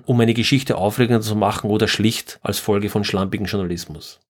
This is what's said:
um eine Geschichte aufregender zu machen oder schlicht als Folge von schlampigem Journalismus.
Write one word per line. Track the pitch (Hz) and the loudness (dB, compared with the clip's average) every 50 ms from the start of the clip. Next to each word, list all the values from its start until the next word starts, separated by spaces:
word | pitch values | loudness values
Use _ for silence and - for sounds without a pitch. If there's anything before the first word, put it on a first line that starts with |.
| - | 0
um | - 127 117 | 2 2 4
eine | 117 113 113 | 4 4 4
Geschichte | 120 110 - 135 131 - - 120 | 2 2 2 2 2 2 0 -2
aufregender | - 95 104 104 - 123 113 120 113 107 | 0 0 0 2 2 2 4 2 2 2
zu | 107 107 | 0 0
machen | 107 98 101 104 - - 104 | 2 2 2 0 0 0 0
oder | 104 - 110 - | 0 2 2 2
schlicht | - - 101 110 113 - - - - - | 2 2 2 0 0 -2 -6 -12 -14 -8
als | - - 101 - | -6 -6 -4 -2
Folge | - - 104 101 104 101 | 0 0 0 0 0 0
von | - 107 101 | -2 -2 -2
schlampigem | - - 95 95 95 - 101 104 | -2 -2 -2 -2 -2 -4 -4 -4
Journalismus. | - - 101 95 87 87 85 - - 76 76 - - - - _ | -4 -4 -4 -4 -4 -4 -6 -8 -10 -14 -16 -16 -18 -20 -20 _